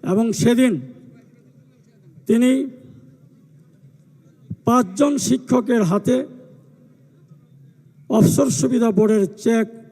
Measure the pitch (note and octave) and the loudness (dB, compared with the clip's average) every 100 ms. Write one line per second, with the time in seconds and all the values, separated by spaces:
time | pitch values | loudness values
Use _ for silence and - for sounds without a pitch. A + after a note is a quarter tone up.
0 | - F#3+ A#3 - A3+ A#3+ B3+ D#3+ B2+ - | 0 0 0 0 2 4 2 0 -8 -20
1 | - - _ _ _ _ _ _ _ _ | -20 -20 _ _ _ _ _ _ _ _
2 | - - - A#3 B3 C4 - - - - | -20 -20 -2 2 2 0 -4 -12 -20 -20
3 | - - - _ _ - _ _ - _ | -20 -20 -20 _ _ -20 _ _ -20 _
4 | _ _ _ _ - - - B3 F#3 F#3+ | _ _ _ _ -16 -6 2 2 0 0
5 | C#4+ C#4+ - B3+ - B3 B3 A#3+ F#3 G3+ | 0 0 -2 -2 0 0 2 0 2 0
6 | G3+ B3+ D4 - - - _ _ - _ | 0 -2 -4 -16 -20 -20 _ _ -20 _
7 | _ _ _ - _ - - _ - _ | _ _ _ -20 _ -20 -20 _ -20 _
8 | - A3+ E3 - C#4 - C4 B3 A3+ G3 | -10 -2 0 2 0 -2 -2 0 0 0
9 | G#3+ A3 G3 - A3+ A3+ A3 - - | 0 0 -2 -4 -2 0 -2 -8 -20